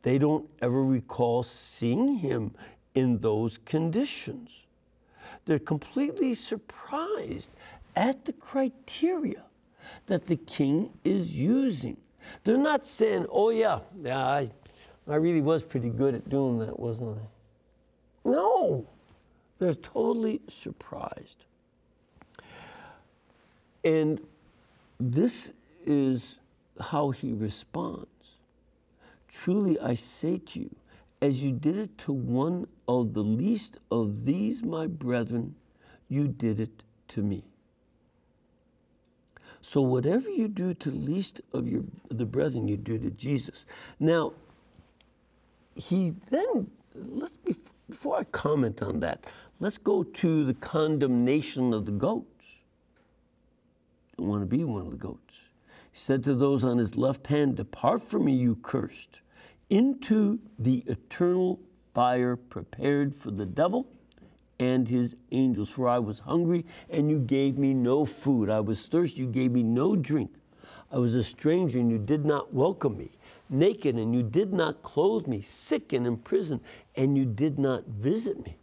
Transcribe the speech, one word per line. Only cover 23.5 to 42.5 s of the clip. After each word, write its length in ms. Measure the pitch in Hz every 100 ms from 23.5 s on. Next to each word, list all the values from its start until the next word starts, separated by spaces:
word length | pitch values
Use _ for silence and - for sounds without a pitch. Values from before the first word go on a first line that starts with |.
| _ _ _
And 380 | 165 160 156 156 - _ _ _ _ _ _ _
this 500 | 123 127 240 - - - _ - -
is 500 | 143 135 127 - - _ _ _ -
how 320 | - 151 143
he 220 | 127 135
responds. 720 | 110 107 - - 165 - - - _ _ _ _ _ _ _ _ _ - _ _
"Truly 540 | - - 196 196 156
I 140 | 127
say 440 | 120 - - 156 185
to 220 | - -
you, 160 | - - _ - _ _
as 200 | 143 131
you 100 | 139
did 240 | 123 147 190
it 200 | 208 -
to 140 | -
one 540 | 135 123 123 156 175 - _ -
of 280 | 123 113
the 100 | 104
least 540 | 107 110 185 220 - - _
of 360 | 117 107 104 120
these 360 | 175 208 240
my 240 | 226 165 160
brethren, 680 | 165 127 123 113 120 117 147 _ _ - - _
you 200 | 135 143
did 320 | 123 117 104
it 220 | 110 - _ _ -
to 140 | -
me." 220 | 104 95 - _ _ _ _ _ _ _ _ _ _ _ _ _ _ _ _ _ _ - - -
So 180 | - 147
whatever 480 | 131 127 135 214 415
you 200 | 381 220
do 260 | 190 180
to 160 | 170 147
the 80 | 135
least 420 | 143 175 190 - -
of 140 | - 120
your, 180 | - - - -
the 180 | 117 113
brethren, 420 | 123 147